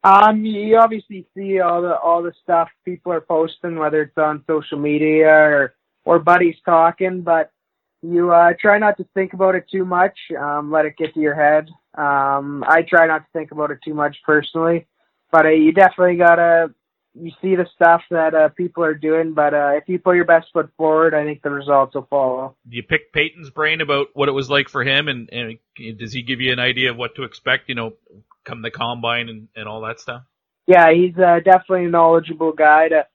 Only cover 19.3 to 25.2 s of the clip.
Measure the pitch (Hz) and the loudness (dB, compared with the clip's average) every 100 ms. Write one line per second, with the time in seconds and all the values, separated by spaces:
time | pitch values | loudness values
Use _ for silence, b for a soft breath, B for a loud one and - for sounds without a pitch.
19.3 | 151 147 147 143 147 - 180 185 180 170 | -2 0 0 -2 -2 -4 -4 0 0 2
20.3 | 165 - 170 151 - 156 156 160 156 147 | 2 2 -6 -6 -4 0 2 2 0 -4
21.3 | 147 147 143 139 139 135 143 131 143 131 | -8 -8 -8 0 0 0 -6 -6 -2 -2
22.3 | 127 135 _ 120 120 - 156 _ 156 156 | -4 -10 _ -16 -16 -6 -6 _ -4 -4
23.3 | 160 139 151 151 160 147 139 139 143 139 | _ -18 -6 -4 -4 -4 -4 -4 -4 -4
24.3 | 139 131 143 139 139 135 139 151 127 | -2 -4 -4 -4 -6 -4 -2 -4 -10